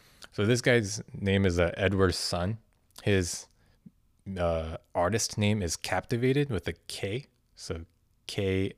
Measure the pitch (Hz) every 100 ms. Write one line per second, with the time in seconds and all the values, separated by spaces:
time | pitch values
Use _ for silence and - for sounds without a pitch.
0 | _ _ - - 104 123 139 120 98 107
1 | - - 98 98 98 87 85 - 95 95
2 | 92 - - 90 90 113 _ _ _ -
3 | - 98 90 - - _ _ _ - _
4 | _ _ - 95 85 82 80 82 _ 90
5 | 87 110 - - 104 107 87 - - 92
6 | - 120 127 135 143 110 - 92 - -
7 | 101 117 - _ _ - - 82 85 _
8 | _ _ - - 98 95 98